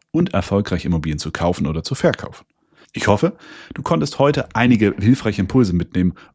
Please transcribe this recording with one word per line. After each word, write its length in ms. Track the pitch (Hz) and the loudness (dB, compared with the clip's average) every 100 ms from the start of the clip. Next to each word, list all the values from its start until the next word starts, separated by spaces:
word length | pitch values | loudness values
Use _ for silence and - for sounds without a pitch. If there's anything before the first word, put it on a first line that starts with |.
| _ | _
und 220 | 160 175 98 | -2 0 -2
erfolgreich 500 | - 101 104 90 - | -2 -2 -2 -4 -2
Immobilien 320 | 82 78 76 | -2 -2 -6
zu 140 | 78 | -6
kaufen 340 | - 175 175 - | -4 -2 0 -2
oder 180 | 78 | -4
zu 120 | - 135 | -6 -2
verkaufen. 500 | 170 - - - _ _ _ _ _ | 0 -2 -6 -16 _ _ _ _ _
Ich 160 | - - | -4 0
hoffe, 280 | 104 170 - - - - | 2 0 -2 -14 -20 -16
du 80 | - | -12
konntest 380 | - 165 147 - | -2 -2 -2 2
heute 360 | 139 139 - 110 | 2 2 -2 0
einige 380 | 123 113 104 - | 4 4 2 2
hilfreiche 420 | 101 135 110 104 | 2 2 0 -2
Impulse 320 | 92 131 107 | 0 2 2
mitnehmen 400 | 87 - 92 90 - - | 0 -2 0 -2 -2 -10